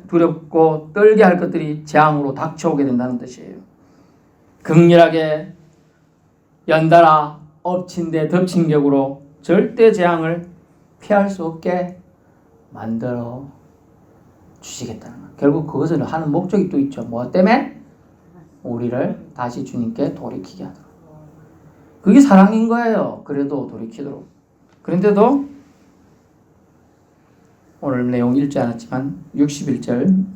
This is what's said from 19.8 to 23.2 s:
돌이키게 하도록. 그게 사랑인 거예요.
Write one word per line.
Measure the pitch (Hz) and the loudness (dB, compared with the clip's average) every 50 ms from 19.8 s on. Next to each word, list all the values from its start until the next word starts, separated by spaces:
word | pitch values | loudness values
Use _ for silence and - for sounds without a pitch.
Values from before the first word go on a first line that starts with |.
| 117 113 113 - 139 - - | -6 -6 -4 -4 -6 -6 -6
돌이키게 | - - 113 - 95 92 - - - - | -8 -12 -14 -12 -14 -14 -16 -18 -18 -18
하도록. | - - - - _ _ _ _ - - - - - - - - _ _ _ _ - _ _ _ _ _ _ - | -18 -18 -20 -20 _ _ _ _ -20 -20 -20 -20 -20 -20 -20 -20 _ _ _ _ -20 _ _ _ _ _ _ 2
그게 | 185 226 285 | 6 6 8
사랑인 | 277 - 196 190 196 208 220 220 226 226 | 8 8 8 8 8 6 4 2 0 0
거예요. | 226 233 240 226 214 185 - - - - | 0 0 0 0 -2 -2 -2 -4 -8 -12